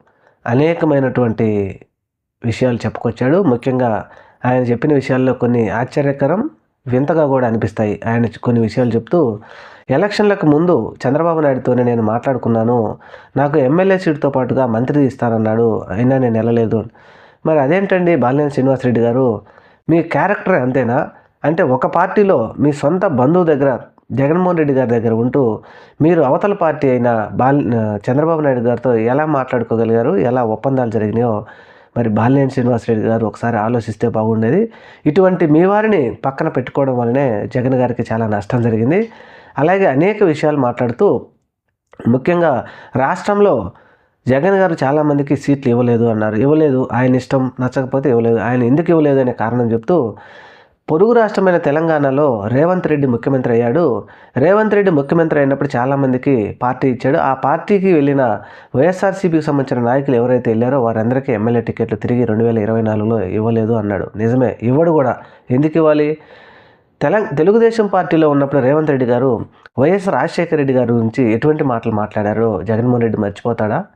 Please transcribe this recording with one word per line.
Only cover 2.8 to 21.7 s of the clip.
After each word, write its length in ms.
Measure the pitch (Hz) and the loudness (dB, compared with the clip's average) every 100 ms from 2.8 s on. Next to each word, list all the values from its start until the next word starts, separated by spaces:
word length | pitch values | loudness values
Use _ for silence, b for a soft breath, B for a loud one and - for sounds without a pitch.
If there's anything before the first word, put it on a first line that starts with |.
| 110 - 120 - 127 170 | -6 -6 -6 -2 0 2
ముఖ్యంగా 640 | 196 240 139 127 123 104 - B B B | 2 0 -2 0 0 -2 -6 B B B
ఆయన 180 | 123 127 | -2 0
చెప్పిన 320 | 120 117 156 | 0 -2 0
విషయాల్లో 380 | 143 135 127 131 | 0 0 0 0
కొన్ని 360 | 123 120 120 107 | 0 0 0 0
ఆశ్చర్యకరం, 840 | 107 127 151 143 139 139 185 302 - _ _ 127 | -2 -4 -2 -2 -2 -2 -2 -4 -10 _ _ -2
వింతగా 400 | 123 143 160 147 | -2 0 0 2
కూడా 200 | 135 123 | 0 0
అనిపిస్తాయి. 540 | 113 107 - 107 98 117 | -2 -4 -2 -4 -2 -4
ఆయన 200 | 117 117 - | -2 -2 -4
కొన్ని 200 | - 120 | -2 0
విషయాలు 280 | 110 131 123 | 0 0 0
చెప్తూ, 480 | 226 226 180 131 107 B B B B B | -2 -2 0 0 -2 B B B B B
"ఎలక్షన్లకు 560 | 135 202 202 208 196 156 | 0 0 0 0 2 2
ముందు 500 | 147 175 147 104 - 127 | 2 2 0 -2 -4 -2
చంద్రబాబు 320 | 147 170 160 | 0 0 0
నాయుడుతోనే 420 | 147 127 127 127 | 0 0 0 0
నేను 200 | 120 117 | 0 0
మాట్లాడుకున్నాను, 960 | 107 117 135 123 - 113 113 123 104 - B B B 135 | 0 -2 -2 -2 0 0 0 0 -2 -6 B B B -4
నాకు 220 | 143 151 | 0 2
ఎమ్మెల్యే 400 | 127 165 190 185 | 2 2 2 0
సీటుతో 320 | 180 147 - | 0 -2 -2
పాటుగా 360 | 135 123 127 127 | -2 -2 0 0
మంత్రి 380 | 110 127 147 | 0 0 0
ఇస్తానన్నాడు, 800 | 135 - 120 113 110 110 117 107 - | 0 0 -2 0 0 2 0 0 -4
అయినా 280 | 107 123 135 | -2 0 2
నేను 160 | 127 | 0
వెళ్ళలేదు." 500 | 113 113 117 110 110 107 b b b b b 160 | 0 0 0 0 -2 -6 b b b b b -2
మరి 120 | 156 | 0
అదేంటండి 580 | 135 185 196 190 175 170 | 2 0 0 0 2 2
బాలినేని 340 | 123 139 147 | 2 0 0
శ్రీనివాసరెడ్డి 500 | 143 131 127 127 117 | 0 0 0 0 0
గారు, 420 | 117 123 127 104 b b b b - | 2 2 0 -2 b b b b 0
మీ 120 | 165 | 0
క్యారెక్టర్ 520 | 165 135 180 202 - | 0 -2 -2 -2 0
అంతేనా? 540 | 180 127 131 117 131 - b b _ | 0 0 0 0 -2 -4 b b _
అంటే 180 | 147 165 | -2 0
ఒక 240 | 160 | 0